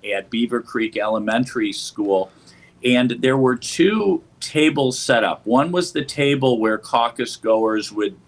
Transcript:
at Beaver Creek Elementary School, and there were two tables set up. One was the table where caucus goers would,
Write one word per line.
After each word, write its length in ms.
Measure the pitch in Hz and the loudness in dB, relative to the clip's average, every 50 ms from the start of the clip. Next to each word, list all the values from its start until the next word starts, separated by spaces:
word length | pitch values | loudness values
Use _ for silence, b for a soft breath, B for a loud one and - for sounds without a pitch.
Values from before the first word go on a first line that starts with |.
| - 104 | -8 -6
at 220 | 101 98 95 - | -6 -6 -4 -4
Beaver 300 | - 113 120 113 120 117 | -2 -2 -2 -2 -2 -4
Creek 360 | 113 - - 113 113 110 - | -6 -6 -4 -4 -4 -4 -4
Elementary 760 | 107 104 110 110 107 107 110 110 123 127 - - 120 107 101 95 | -4 -2 -2 -2 -2 -2 0 0 0 -2 -2 -2 -4 -4 -4 -4
School, 580 | - - - - - 104 101 98 95 95 b b b b b b b b b b _ - | -6 -10 -10 -8 -4 -2 0 0 0 0 b b b b b b b b b b _ 0
and 260 | 123 123 123 127 120 | 2 2 2 2 0
there 260 | 120 - - 131 135 | 0 0 0 2 2
were 200 | 135 131 127 127 | 4 2 2 2
two 680 | 120 - - - - 170 196 220 220 208 196 175 - - _ _ _ | -2 -4 -4 0 2 2 2 2 2 0 0 0 -2 -4 _ _ _
tables 560 | - - - 156 156 156 143 147 135 127 123 | -12 -4 0 2 2 2 2 2 0 0 0
set 280 | - - - 127 117 104 | -2 0 2 2 2 2
up. 200 | 90 78 - - | 2 -2 -4 -2
One 280 | 107 120 131 147 170 175 | 2 2 2 2 2 0
was 180 | 180 175 - | -2 -2 -2
the 140 | - 151 143 | -4 -6 -6
table 560 | - - 151 143 139 143 135 131 131 123 113 | -4 -2 0 0 2 2 2 2 2 2 2
where 180 | 110 110 107 107 | 2 0 0 -2
caucus 560 | - - - 120 117 120 - - 120 - - | -2 -2 0 2 2 0 -2 -4 -6 -8 -8
goers 560 | - - 113 110 113 113 110 110 107 101 - | -4 0 2 2 2 2 0 0 -2 -4 -6
would, 260 | 104 107 104 98 95 - _ | -4 -4 -4 -4 -4 -8 _